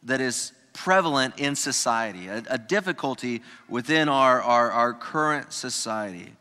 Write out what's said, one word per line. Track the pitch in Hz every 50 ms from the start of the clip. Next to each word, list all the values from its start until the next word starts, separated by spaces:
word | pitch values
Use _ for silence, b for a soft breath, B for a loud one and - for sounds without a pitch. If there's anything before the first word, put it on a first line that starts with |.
| _
that | 117 127 131
is | 131 127 117 - - - _ _ _ _ _
prevalent | - - 180 185 190 185 165 147 139 131 131 120 -
in | 143 143 139
society, | 139 - 143 131 - - 131 117 113 113 110 98 92 90 92
a, | 98 110 110 -
a | 131 127
difficulty | 113 - 175 202 202 185 175 - - 139 131 - - 123 120 113 B B B B B B
within | 110 120 117 - 156 160 156 151
our, | 143 135 135 131 127 123
our, | 98 120 120 120 120 117
our | 104 117 117 120 120
current | 120 - - - 156 156 156 151 143 127 - -
society. | - - 127 120 - - 117 110 110 107 101 92 87 90 - 107 _